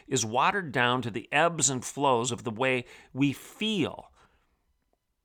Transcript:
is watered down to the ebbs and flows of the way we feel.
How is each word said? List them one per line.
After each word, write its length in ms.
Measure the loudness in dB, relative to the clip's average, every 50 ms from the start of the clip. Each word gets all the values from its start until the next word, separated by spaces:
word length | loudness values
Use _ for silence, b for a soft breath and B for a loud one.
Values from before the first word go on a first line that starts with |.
| B B
is 160 | -4 -2 -2
watered 480 | 0 2 2 2 2 2 0 -4 -2 0
down 300 | 2 2 2 2 0 -2
to 80 | -4
the 180 | -6 -8 -8 -2
ebbs 380 | 0 2 2 2 2 0 0 0
and 160 | 0 -2 -6
flows 480 | -8 -4 0 2 4 4 4 2 0 -4
of 120 | -6 -6
the 60 | -8
way 360 | -4 -2 0 0 0 0 -4 B B B B B -2
we 220 | 0 0 0 0
feel. 760 | -4 -10 -18 -10 -6 -4 -2 0 0 0 -2 -4 -8 -14 -20 b b b b b b b b b b b _ _ _ _ _ _ _ _ _ _ _